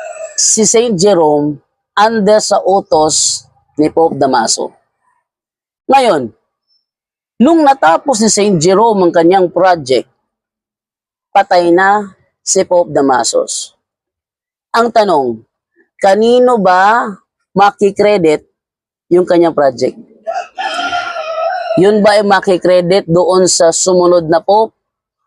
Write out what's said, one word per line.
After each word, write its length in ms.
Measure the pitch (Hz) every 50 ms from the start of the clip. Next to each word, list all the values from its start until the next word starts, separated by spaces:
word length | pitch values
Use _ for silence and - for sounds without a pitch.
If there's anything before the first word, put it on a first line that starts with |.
| 640 - - - - - - -
si 240 | - - - 220
Saint 320 | 214 202 - 220 240 247 214
Jerome 640 | 165 185 208 202 170 160 151 147 147 147 147 147 139 _ _ _ _ _ _ - 202
under 400 | 208 220 226 220 196 208 214 214
sa 240 | 208 - 202 175
utos 840 | - 180 190 196 185 - 175 156 156 156 147 - - - - - - _ _ _ _ _ -
ni 160 | - 151 156
Pope 240 | - 165 160 165 -
Damaso. 560 | 139 143 131 131 123 110 110 - - - - _ _ _ _ _ _ _ _ _ _ _ _ _ _ _ _ _ _ _ _ _ _ _ -
Ngayon, 400 | 254 269 254 226 175 147 123 107 - _ _ _ _ _ _ _ _ _ _ _ _ _ _ _ _ _ _ _ _ -
nung 180 | 226 294 339 330 302
natapos 560 | 269 269 - - - 330 - - 277 262 202
ni 80 | 226 214
Saint 260 | - 208 196 214 196 160
Jerome 400 | 147 185 190 185 226 214 214 196
ang 100 | 185 170
kanyang 380 | - 175 165 170 190 196 185 170
project, 560 | - 175 185 185 180 165 139 123 131 113 - _ _ _ _ _ _ _ _ _ _ _ _ _ _ _ _ _ _ _ _ _ _ _ _ _ -
patay 400 | 202 196 - 190 180 175 170 170
na 400 | 180 190 196 202 208 202 196 - _ _ _ _ _ -
si 160 | - - 190
Pope 320 | 185 - 185 175 175 156 147
Damasus. 800 | 147 139 135 131 123 117 - - - - - - - - - _ _ _ _ _ _ _ _ _ _ _ _ _ _ _ _ _ _ _ _
Ang 220 | - 233 233 240 -
tanong, 480 | 226 208 202 196 147 131 123 113 110 - _ _ _ _ _ _ _ _ _ _ -
kanino 640 | - 196 196 208 220 233 240 247 247 247 247 226
ba 480 | 185 185 180 185 190 208 226 240 254 226 190 - _ _ _ _ _ _
makikredit 960 | - 190 202 202 - - 208 196 196 - 208 208 208 202 165 156 151 - - _ _ _ _ _ _ _ _ _ _ _ _ -
yung 160 | 170 180 180
kanyang 260 | - 180 170 170 165
project? 460 | 139 147 143 135 127 117 127 - - - - _ _ _ - 659 719 719 - - - 719 807 - 640 698 698 719 719 719 698 698 698 659 622 640 659 640 - - - - - - - -
Yun 240 | 180 202 214 214 196
ba 160 | 214 202 208
ay 40 | 214
makikredit 840 | 202 196 190 - 202 185 165 - 175 180 180 180 170 190 202 196 165
doon 400 | 165 180 175 170 185 185 185 170
sa 260 | - - 175 165 165
sumunod 540 | - - 185 185 180 175 175 175 175 165 156
na 100 | 165 160
Pope 360 | - - 196 220 220 220 _ _ _ _ _ _ _ _ _ _ _